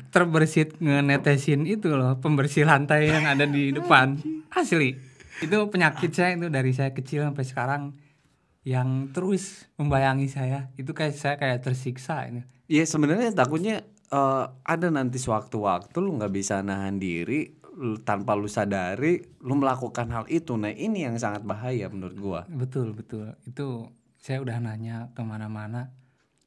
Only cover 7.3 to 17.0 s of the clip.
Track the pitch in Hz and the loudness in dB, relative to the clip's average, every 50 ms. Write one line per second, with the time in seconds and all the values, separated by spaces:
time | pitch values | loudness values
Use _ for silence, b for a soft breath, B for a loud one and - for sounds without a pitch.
7.3 | 139 143 131 127 - 131 120 131 143 143 143 143 135 b b b b b b b | -2 -4 -6 -4 -4 -4 -2 -2 -2 -4 -4 -8 -12 b b b b b b b
8.3 | b b b b b b - 131 127 127 127 131 131 131 135 135 135 180 185 190 | b b b b b b -6 -2 -2 0 0 0 0 -2 -2 -4 -4 -2 0 0
9.3 | 196 185 190 - - - - _ _ - 147 147 139 135 135 135 131 135 139 131 | 0 0 -2 -6 -14 -18 -20 _ _ -4 0 2 4 4 4 4 2 2 0 -2
10.3 | - 139 131 127 139 139 131 - - - 131 147 147 - 156 151 147 - - 143 | -2 -2 -2 -2 -2 -4 -6 -8 -12 -10 -10 -8 -4 -2 -2 -2 -2 -2 -2 -2
11.3 | 143 143 139 131 123 123 - 135 127 127 - 127 123 - - - 160 135 123 123 | -2 0 0 0 0 0 0 -2 -2 -2 -4 -6 -8 -6 -6 -6 -6 -6 -6 -8
12.3 | 120 120 120 - b b b - 156 151 165 156 - 156 147 143 170 220 247 233 | -10 -10 -12 -14 b b b 2 2 2 4 2 2 2 4 4 4 2 0 2
13.3 | 202 139 123 135 156 160 185 220 214 - - - _ _ _ - 139 139 135 135 | 2 2 2 2 2 -2 -2 -2 -4 -4 -6 -12 _ _ _ -2 0 2 2 4
14.3 | 135 131 120 127 - - - - 165 165 175 170 156 139 127 123 131 127 127 120 | 2 0 -2 -4 -8 -8 -4 -2 0 0 2 2 2 2 0 -2 -2 -4 -2 0
15.3 | 110 107 107 - - 107 104 98 90 87 - - - 170 196 196 160 117 107 101 | 0 0 -2 -4 -4 -2 0 0 0 0 -2 -6 -4 -2 -2 -2 -2 -2 -2 -2
16.3 | 98 98 98 - 104 98 98 101 95 98 98 98 98 98 | -2 -2 -2 -2 -2 -2 -2 -2 -4 -4 -4 -4 -4 -2